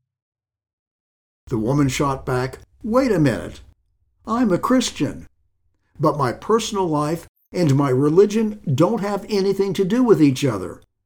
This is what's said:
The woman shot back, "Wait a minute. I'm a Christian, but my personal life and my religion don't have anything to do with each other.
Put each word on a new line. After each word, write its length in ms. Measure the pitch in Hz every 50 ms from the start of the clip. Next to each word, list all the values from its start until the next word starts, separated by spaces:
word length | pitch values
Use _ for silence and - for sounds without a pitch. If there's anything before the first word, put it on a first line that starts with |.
| _ _ _ _ _ _ _ _ _ _ _ _ _ _ _ _ _ _ _ _ _ _ _ _ _ _ _ _ -
The 120 | - 131 110
woman 280 | 107 123 147 147 143
shot 380 | 131 131 - 151 139 135 131 -
back, 340 | 131 127 127 127 131 - - - _ _ _ -
"Wait 280 | 214 226 262 277 240
a 80 | 196 165
minute. 420 | 147 123 104 85 80 85 - - - - _ _ _ _ _ _ _ _ _ _ -
I'm 260 | 220 226 247 254 202
a 60 | 175
Christian, 680 | - - - 254 262 - - - - - - - - - - _ _ _ _ _ _ _ _ _ _ _ _ _ -
but 180 | 151 151 147
my 160 | 151 135 123 165
personal 540 | - - - 220 233 220 - 208 196 185
life 400 | 165 151 147 147 151 165 165 - - _ _ _ _
and 240 | - 180 175 139 131
my 140 | 147 143 139
religion 720 | 127 131 147 156 160 190 208 208 208 226 220 214 208 - - 165 127
don't 280 | 131 170 208 233 190
have 240 | 202 208 202 196 208 -
anything 440 | 214 196 190 196 190 196 196 196 156
to 120 | 202 190
do 180 | 170 226 254 254
with 180 | 226 180 147
each 220 | 151 139 131 - 143
other. 380 | 131 110 92 92 82 - - _ _ _ _ _